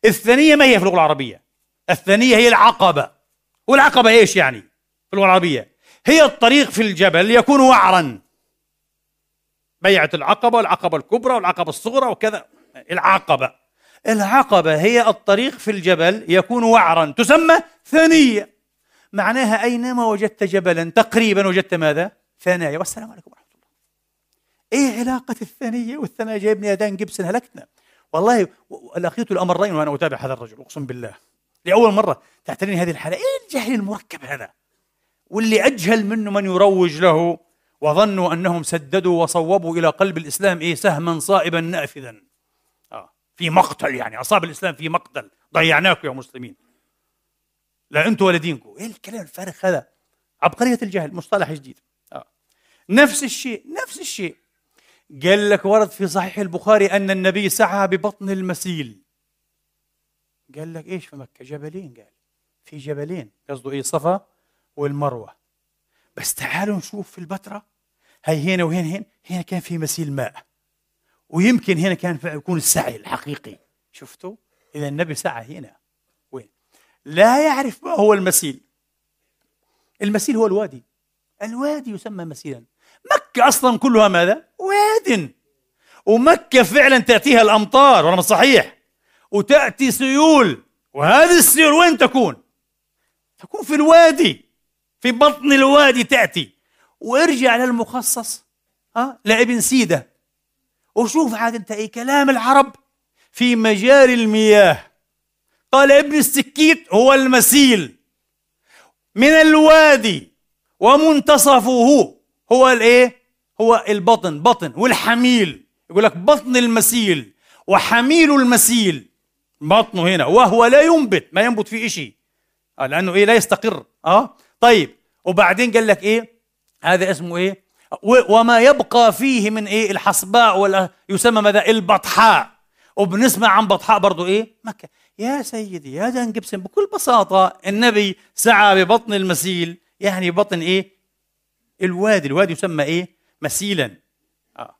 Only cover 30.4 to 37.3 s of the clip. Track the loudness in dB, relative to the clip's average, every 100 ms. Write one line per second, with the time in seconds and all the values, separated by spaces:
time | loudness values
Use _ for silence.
30.4 | -14 -20 -20 -16 -14 -14 -16 -20 _ _
31.4 | _ _ 0 4 4 2 -2 -4 _ _
32.4 | -16 -10 -6 -4 -4 -6 -10 -6 -6 -8
33.4 | _ -8 -6 -6 -6 -12 _ -20 -14 -14
34.4 | -16 _ _ _ _ _ _ _ _ -6
35.4 | -2 0 0 -2 -2 -2 -2 -6 -6 -6
36.4 | -4 0 2 2 -2 0 0 2 -2